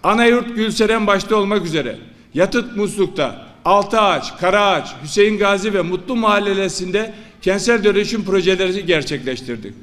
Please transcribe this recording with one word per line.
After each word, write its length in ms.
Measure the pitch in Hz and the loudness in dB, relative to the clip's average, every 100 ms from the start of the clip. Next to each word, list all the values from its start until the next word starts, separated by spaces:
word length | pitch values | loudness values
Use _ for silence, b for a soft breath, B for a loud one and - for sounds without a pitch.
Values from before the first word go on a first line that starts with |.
Anayurt, 520 | 170 220 233 240 233 233 | 2 4 4 4 0 -2
Gülseren 520 | 220 - 214 226 208 | -2 0 0 2 2
başta 280 | 196 196 214 | 0 2 0
olmak 300 | 196 208 170 | 2 -2 -2
üzere 320 | 156 123 - - B B | -4 -4 -10 -16 B B
Yatıt, 440 | 147 190 240 - 202 | 0 0 0 -4 -4
Musluk'ta, 680 | 208 202 185 - 131 - - - 165 | -4 -2 -2 0 -4 -6 -20 -6 2
Altıağaç, 720 | 202 202 226 208 156 - - | 2 4 2 2 0 -4 -2
Karaağaç, 500 | 180 202 202 165 127 - | 0 2 2 0 -4 -14
Hüseyin 340 | 147 208 208 208 | -6 2 2 4
Gazi 360 | 202 196 214 | 2 2 0
ve 80 | 196 | -2
Mutlu 340 | 165 185 185 240 | -2 -4 -4 0
mahallesinde 1000 | 220 208 202 196 190 - 180 196 220 B B B | 2 2 0 -2 -2 -4 -4 -4 -4 B B B
kentsel 420 | 185 196 196 233 | -2 0 2 2
dönüşüm 420 | 208 196 208 233 190 | 4 2 0 -4 0
projeleri 600 | 196 180 185 185 190 175 | 2 2 2 0 -2 0
gerçekleştirdik. 880 | 160 135 143 123 123 127 113 101 101 | 0 0 -6 -6 -6 -8 -10 -10 -16